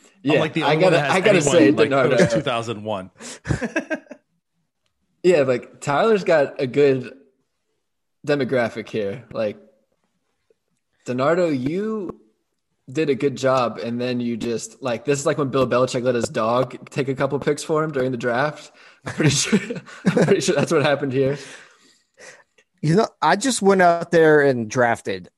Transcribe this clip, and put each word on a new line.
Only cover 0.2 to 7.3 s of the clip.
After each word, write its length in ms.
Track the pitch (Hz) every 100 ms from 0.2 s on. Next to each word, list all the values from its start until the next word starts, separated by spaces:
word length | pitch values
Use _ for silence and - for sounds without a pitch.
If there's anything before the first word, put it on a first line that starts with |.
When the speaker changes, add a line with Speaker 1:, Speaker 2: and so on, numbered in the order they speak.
Speaker 1:
Yeah, 120 | 135
Speaker 2:
I'm, 60 | 147
like, 120 | 156
the 100 | 165
Speaker 1:
I 100 | 139
Speaker 2:
only 100 | 156
one 80 | 185
Speaker 1:
gotta, 40 | 165
Speaker 2:
that 100 | 143
has 80 |
Speaker 1:
I 60 | 180
gotta 180 | 185 190
Speaker 2:
anyone, 140 | 147
Speaker 1:
say, 140 | 170 156
Speaker 2:
like, 100 | -
Speaker 1:
Bernardo. 400 | 147 135 123 -
Speaker 2:
post 140 | 180
two 80 | -
thousand 440 | 143 117 117 107
one. 260 | 107 101 92 - - -
<laughs> 160 | - - 233 - - 320 - - _ _ _ _ _ _ _ _ _ _
Speaker 1:
Yeah, 180 | 180 170
like, 380 | 131 123 - -
Tyler's 420 | - 143 220 214
got 380 | 180 160 139 -
a 60 | 139
good 440 | 120 143 131 120 - _